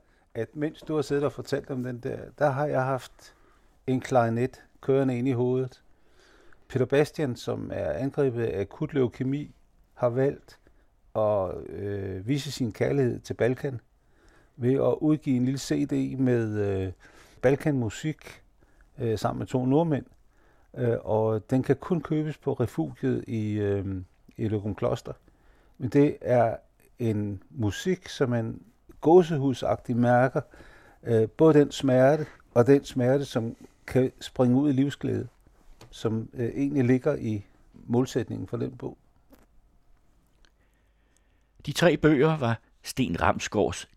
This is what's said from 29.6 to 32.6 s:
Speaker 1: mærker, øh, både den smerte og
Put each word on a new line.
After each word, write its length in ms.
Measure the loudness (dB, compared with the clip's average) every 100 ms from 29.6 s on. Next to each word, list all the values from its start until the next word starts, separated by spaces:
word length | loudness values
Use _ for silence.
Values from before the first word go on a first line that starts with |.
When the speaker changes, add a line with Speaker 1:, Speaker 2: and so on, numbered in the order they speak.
| -2 -2 -2 0
Speaker 1:
mærker, 440 | 4 4 2 0 -8 -16 -20 -20 -20 _
øh, 260 | 0 2 2
både 240 | 4 6
den 180 | 8 6
smerte 540 | 0 2 6 6 4 -2 -12 _
og 140 | 2